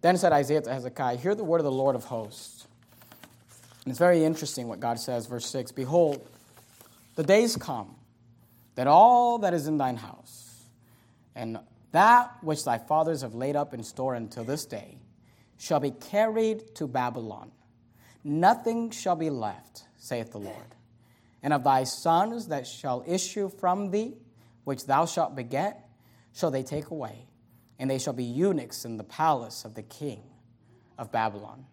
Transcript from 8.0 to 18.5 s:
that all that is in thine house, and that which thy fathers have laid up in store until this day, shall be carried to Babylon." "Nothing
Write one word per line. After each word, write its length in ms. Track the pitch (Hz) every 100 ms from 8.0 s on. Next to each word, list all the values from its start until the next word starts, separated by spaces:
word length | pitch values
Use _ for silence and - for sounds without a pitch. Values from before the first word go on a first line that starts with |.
| _ _ _ _ _ _ _ -
that 100 | 127
all 540 | 156 220 247 240 233
that 160 | 202 170
is 100 | 143
in 140 | 156
thine 180 | 135 123
house, 680 | 104 - - - - - - _ _ _ _ _ _
and 240 | - 117 113 - _ _
that 500 | 160 208 240 247 -
which 200 | 160 151
thy 140 | - 117
fathers 460 | - 156 160 156
have 100 | 127
laid 220 | 117 131 147
up 180 | 143
in 80 | 123
store 320 | 117 - 135
until 300 | 123 110 123
this 240 | 113 151 -
day, 320 | 107 98 - - _ _ _ _ _
shall 220 | - 156
be 100 | 139
carried 880 | 135 - 202 226 220 220 220 - -
to 100 | 151
Babylon." 680 | 127 123 120 113 104 - _ _ _ _ _ _ _
"Nothing 680 | 147 147 180